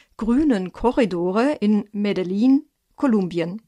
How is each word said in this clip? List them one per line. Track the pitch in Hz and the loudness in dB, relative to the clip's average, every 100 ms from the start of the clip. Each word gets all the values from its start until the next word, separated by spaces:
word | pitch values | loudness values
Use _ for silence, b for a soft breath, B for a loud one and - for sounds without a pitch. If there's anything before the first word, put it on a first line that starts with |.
| B - | B -6
grünen | 220 247 320 208 185 | 0 2 2 0 -2
Korridore | - 226 285 208 175 180 202 269 302 | -4 -2 0 0 0 -2 0 0 0
in | 208 208 - | 0 0 -2
Medellin, | 202 202 185 180 196 262 277 - _ _ - | -4 -4 -2 -2 0 4 2 0 _ _ -4
Kolumbien. | 277 214 180 165 165 208 | 0 2 0 -4 -6 -8